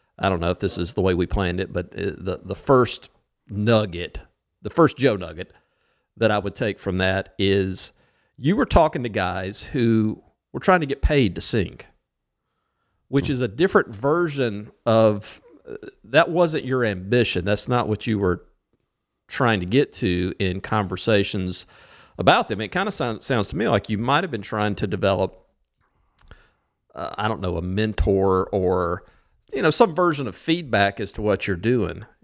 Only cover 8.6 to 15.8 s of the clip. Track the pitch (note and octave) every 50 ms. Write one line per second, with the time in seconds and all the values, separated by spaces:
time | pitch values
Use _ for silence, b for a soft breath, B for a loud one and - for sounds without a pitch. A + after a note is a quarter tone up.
8.6 | B3+ - - F3+ D#3+ D3+ - C3 A#2+ A#2 G2+ G#2+ F#2 F2+ F2+ F#2+ F#2 F#2+ G#2+ -
9.6 | - - - C3+ A#2 A#2 A2+ A2 G#2+ G#2+ - - - _ _ _ _ _ - C#3
10.6 | - G#3 F#3 F3 D#3 C3+ C3 - - - D3+ C#3+ B2 F#2+ E2+ E2+ - - - A2
11.6 | F2 - - - - - _ _ _ _ _ _ _ _ _ _ _ _ _ _
12.6 | _ _ _ _ _ _ _ _ _ - C3 C#3 C3+ - C#3 B2 B2+ G#2+ G2 B2+
13.6 | E3+ G3 - G3+ - - A2+ G2+ A#2+ C#3+ D#3 F3 F3 D#3+ C#3+ C#3 B2+ A2+ G2+ G#2
14.6 | G#2+ B2+ - _ _ A#2 A2 A2+ A2 G#2+ G#2+ G2+ - - - - _ - E4+ -
15.6 | _ - - -